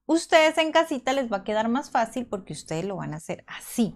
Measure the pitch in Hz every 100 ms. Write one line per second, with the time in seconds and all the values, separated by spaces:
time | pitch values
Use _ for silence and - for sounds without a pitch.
0 | - 330 - 330 311 320 320 320 330 277
1 | 262 277 240 196 208 214 226 254 294 247
2 | 226 254 233 202 - 151 - - 190 180
3 | 147 156 - 170 - - - - 208